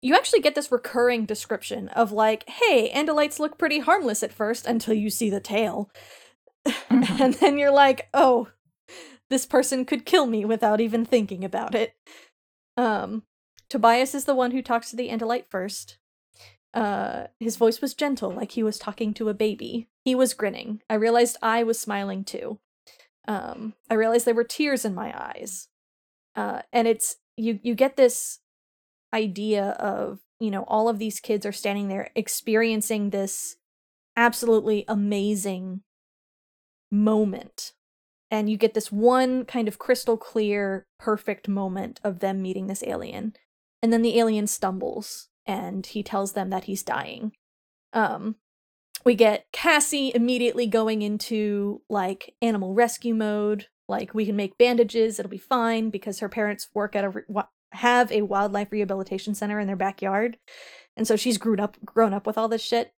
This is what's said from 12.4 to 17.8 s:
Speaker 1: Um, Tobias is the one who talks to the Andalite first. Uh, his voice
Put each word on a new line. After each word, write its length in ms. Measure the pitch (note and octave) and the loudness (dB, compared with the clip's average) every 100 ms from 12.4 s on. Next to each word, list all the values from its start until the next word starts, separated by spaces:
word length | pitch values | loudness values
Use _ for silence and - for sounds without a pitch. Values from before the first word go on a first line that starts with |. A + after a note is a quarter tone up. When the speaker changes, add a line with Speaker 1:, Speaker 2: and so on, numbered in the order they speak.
| _ _ _ - | _ _ _ -2
Speaker 1:
Um, 480 | A#3+ G#3 F#3+ A3 - _ _ _ _ | -2 -2 -4 -10 -12 _ _ _ _
Tobias 460 | C4+ A3+ A#3 C4 | 2 4 4 2
is 100 | C#4+ | -2
the 100 | C4+ | -2
one 160 | C4 B3 | 0 0
who 120 | B3+ | -2
talks 280 | B3+ A#3 A#3 | -2 -4 -4
to 60 | A#3 | -8
the 120 | B3 | -6
Andalite 380 | A3+ A3+ A#3+ - | -6 -4 -4 -4
first. 480 | F#3+ F#3+ - - - _ _ _ _ - _ _ | -8 -6 -10 -14 -20 _ _ _ _ -20 _ _
Uh, 540 | - G#3+ G3 G3 - - _ | -4 -2 -2 -4 -6 -10 _
his 160 | A3+ A3 | -6 2
voice 240 | A3+ A#3 | 2 2